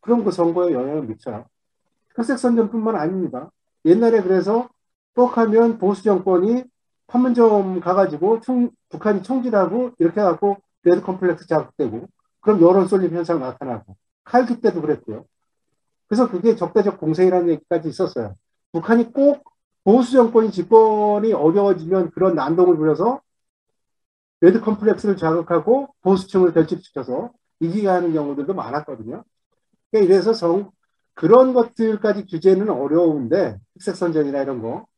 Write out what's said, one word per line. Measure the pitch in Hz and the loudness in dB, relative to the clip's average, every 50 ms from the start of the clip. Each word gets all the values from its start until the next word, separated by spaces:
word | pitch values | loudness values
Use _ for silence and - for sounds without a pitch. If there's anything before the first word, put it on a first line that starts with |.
그럼 | _ - 233 240 208 | _ 0 -2 0 0
그 | 202 | -2
선거에 | 160 170 170 170 165 175 180 175 156 | -2 0 0 0 0 0 0 0 0
영향을 | 123 127 135 147 156 139 | -2 -4 -4 -6 -6 -8
미쳐요. | 110 110 - _ 131 113 107 - _ _ _ _ _ _ _ _ _ _ _ _ _ _ | -8 -12 -12 _ -12 -12 -12 -14 _ _ _ _ _ _ _ _ _ _ _ _ _ _
흑색 | - 226 233 277 240 | -10 -6 -6 -6 -2
선전뿐만 | - 247 233 226 220 208 226 226 214 220 226 | -2 0 0 0 0 -2 -2 -4 -4 -4 -4
아닙니다. | 185 151 165 190 190 180 151 123 123 143 - _ _ _ _ _ _ _ | -4 -4 -4 -4 -6 -6 -8 -8 -12 -16 -16 _ _ _ _ _ _ _
옛날에 | 156 175 220 233 226 226 220 190 | 2 2 4 4 2 2 2 0
그래서 | 180 190 185 170 190 214 233 247 - _ _ _ _ _ _ _ _ _ | 0 0 0 0 0 -2 -2 -4 -6 _ _ _ _ _ _ _ _ _
뻑 | - 247 247 - 233 | 0 0 0 2 0
하면 | 233 226 208 226 233 233 220 226 | 0 2 2 2 2 2 0 -2
보수 | - 190 202 190 - | -2 -2 -2 -2 0
정권이 | 220 202 180 185 196 185 175 180 214 233 254 254 - _ _ _ _ _ _ _ _ | 0 0 0 0 0 0 2 2 0 -2 -2 -4 -8 _ _ _ _ _ _ _ _
판문점 | - 240 254 254 240 240 233 226 214 208 196 190 185 180 | -2 0 0 0 2 4 4 4 4 2 0 0 -4 -6
가가지고 | 165 170 185 196 196 180 156 147 165 196 226 226 | -2 -2 0 2 0 0 -2 -2 0 0 0 -2
총-, | 226 - 254 247 240 240 _ _ _ _ | -2 -4 -2 -2 -2 -2 _ _ _ _
북한이 | - 156 - 214 208 196 185 | -18 -6 -2 -2 -2 -2 -4
총질하고 | - 254 262 240 247 214 202 185 165 180 233 254 247 247 _ | -4 -6 -4 -4 0 0 0 0 0 -2 -4 -4 -6 -4 _
이렇게 | 165 170 165 208 | -2 0 0 0
해갖고 | 208 185 170 156 - 202 196 196 _ _ _ _ _ | 0 0 0 0 -2 -4 -4 -4 _ _ _ _ _
레드 | 175 175 180 196 | 2 2 2 0
컴플렉스 | - 185 185 185 180 170 160 - | -8 -8 -4 -2 -2 -4 -4 -4
자극되고 | _ 165 151 147 - _ _ 151 117 104 117 - - _ _ _ _ _ _ | _ -4 -4 -4 -4 _ _ -6 -6 -6 -10 -14 -14 _ _ _ _ _ _
그럼 | _ - 214 190 165 | _ 0 4 6 6
여론 | 170 185 196 185 | 6 6 6 2
쏠림 | 185 208 190 185 170 156 | 2 0 0 0 -2 -4
현상 | 175 170 165 175 151 | -4 -4 -4 -4 -4
나타나고 | 127 127 123 _ 135 131 120 107 - _ - _ _ _ _ _ _ | -4 -8 -10 _ -10 -10 -10 -10 -12 _ -20 _ _ _ _ _ _
칼기 | - - 247 254 240 240 226 | -2 0 0 0 0 -4 -2
때도 | - 220 180 175 | -2 -2 -2 -2
그랬고요. | 151 151 147 - _ - 107 110 - _ _ _ _ _ _ _ _ _ _ _ _ _ _ _ _ | -4 -4 -4 -4 _ -14 -14 -14 -14 _ _ _ _ _ _ _ _ _ _ _ _ _ _ _ _
그래서 | _ 214 214 254 233 | _ -2 0 0 0
그게 | 196 175 180 233 220 | -2 -2 0 0 0
적대적 | 226 180 170 - 220 196 202 196 - | 0 -2 -2 0 0 0 0 -2 -4
공세라는 | - 156 156 160 180 185 180 180 175 170 | -4 -4 0 2 2 2 2 2 0 0
얘기까지 | 160 151 _ _ 175 165 156 160 | -2 -2 _ _ -4 -4 -4 -6
있었어요. | 135 - 185 160 - 135 113 101 95 _ _ _ _ _ _ _ _ | -6 -4 -6 -6 -4 -8 -10 -10 -12 _ _ _ _ _ _ _ _
북한이 | 165 165 202 226 233 233 233 - | -8 -2 0 0 0 0 0 -2
꼭 | - 277 285 285 285 _ - _ _ _ _ _ _ _ | 2 2 2 2 0 _ -20 _ _ _ _ _ _ _
보수 | 190 208 254 254 240 247 | 4 4 4 4 2 4
정권이 | 262 233 226 226 226 226 220 - | 4 4 4 4 2 2 2 -2
집권이 | 185 180 - 226 220 220 220 214 214 208 208 208 208 208 226 214 | -6 -2 4 6 6 6 6 2 0 0 0 0 0 0 -2 -2
어려워지면 | - 147 160 165 202 202 202 190 180 160 160 185 190 180 160 | 2 2 2 2 2 2 2 0 0 -2 -2 -2 -2 -2 -2
그런 | - - 180 190 175 | -2 0 0 0 0
난동을 | 151 131 143 165 175 180 180 175 | 0 -2 -2 2 2 4 4 4
부려서 | 156 156 156 151 156 180 226 262 277 _ _ _ _ _ _ _ _ _ _ _ _ _ _ _ _ _ _ _ _ _ _ _ _ | 2 2 0 0 0 0 -2 -2 -4 _ _ _ _ _ _ _ _ _ _ _ _ _ _ _ _ _ _ _ _ _ _ _ _
레드 | - 175 190 226 | 4 6 6 4
컴플렉스를 | - 214 208 202 208 214 196 - - 208 196 | 0 -4 -6 -2 0 -2 -2 0 -2 -4 -2
자극하고 | - 165 160 160 175 165 - 175 165 151 208 233 277 285 - _ _ _ | -2 -2 -2 -2 -2 -2 -2 -2 -2 0 0 0 0 -2 -8 _ _ _
보수층을 | 185 196 185 185 - - 190 185 175 165 | 0 0 0 0 -2 0 2 2 2 2
결집시켜서 | 170 156 - 180 170 - _ _ 143 127 127 123 143 220 240 _ _ _ _ _ _ | 2 0 0 -2 -10 -10 _ _ -12 -10 -8 -8 -8 -8 -10 _ _ _ _ _ _
이기게 | 160 165 175 214 208 196 | -6 -4 -4 -2 -2 0
하는 | 185 180 175 170 160 | 0 0 0 -2 -2
경우들도 | 160 147 143 143 139 143 147 196 | -2 -4 -4 -6 -8 -6 -6 -6
많았거든요. | 180 127 113 127 147 147 - 139 117 110 110 139 208 240 _ _ _ _ _ _ _ _ _ _ _ _ _ | -8 -8 -8 -8 -8 -8 -10 -16 -16 -14 -16 -16 -16 -18 _ _ _ _ _ _ _ _ _ _ _ _ _
그러니까 | - 220 202 170 190 | 0 0 4 4 4
이래서 | 196 175 214 226 | 4 4 0 -2
성-, | 220 170 170 170 196 202 - _ _ _ _ _ _ _ _ _ | 0 0 0 0 0 -2 -6 _ _ _ _ _ _ _ _ _
그런 | - - 160 220 254 262 262 254 | -4 2 6 6 6 6 6 4
것들까지 | 247 233 233 _ - 226 220 220 208 - 214 202 202 190 | 0 -2 -2 _ -4 -2 -2 -2 -2 -2 -2 -2 -2 -6
규제는 | - - 160 165 190 190 185 202 214 | -10 -10 0 2 2 2 2 0 -4
어려운데 | 170 123 135 139 151 165 175 165 156 147 127 113 143 196 185 127 104 95 _ _ _ | -4 -4 -4 0 0 2 2 2 0 -2 -4 -2 -2 -2 -2 -4 -6 -12 _ _ _
흑색 | _ - - 175 | _ -8 -8 -6
선전이나 | - 180 170 160 160 147 139 139 139 139 | -4 -4 -4 -2 -2 -2 -2 -4 -6 -6
이런 | 135 135 123 110 | -6 -8 -8 -8
거. | 113 127 - - _ _ | -10 -10 -10 -14 _ _